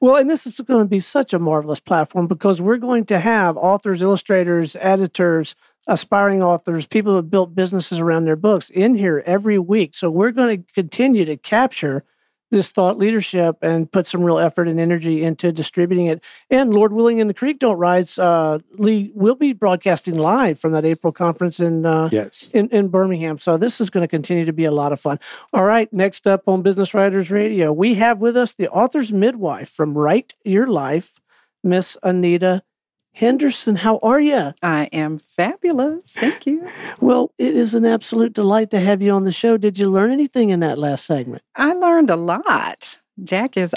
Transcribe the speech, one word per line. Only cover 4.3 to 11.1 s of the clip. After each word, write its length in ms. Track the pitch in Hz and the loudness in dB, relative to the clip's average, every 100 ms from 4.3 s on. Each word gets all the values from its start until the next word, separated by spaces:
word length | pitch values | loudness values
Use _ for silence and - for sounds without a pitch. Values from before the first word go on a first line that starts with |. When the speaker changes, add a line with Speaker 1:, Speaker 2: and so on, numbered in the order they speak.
| 190 175 170 160 - | 0 2 0 -2 -2
Speaker 1:
editors, 760 | 190 190 185 - 175 165 156 - _ _ - | 0 2 0 0 0 0 -2 -10 _ _ -4
aspiring 520 | 170 - 202 202 196 | -4 0 2 2 2
authors, 420 | 180 170 - 165 | 2 0 -2 -4
people 280 | 151 220 208 | -2 -2 2
who 40 | 190 | 0
have 140 | 160 | 0
built 240 | 190 180 | 0 0
businesses 440 | 170 185 190 - 165 | -2 -2 -2 -4 -2
around 280 | 165 165 160 | 0 0 0
their 100 | 156 | 0
books 320 | 208 196 - | 2 0 -2
in 260 | 180 208 | 0 2
here 280 | 233 196 151 | 2 2 0
every 340 | 170 190 214 208 | 0 0 2 0
week. 360 | 175 214 165 | 2 0 0
So 160 | - 175 | -2 -2
we're 220 | 160 262 | 0 0
gonna 260 | 240 247 202 175 | 2 0 0 -4
continue 500 | - 170 - 262 | -6 -4 0 2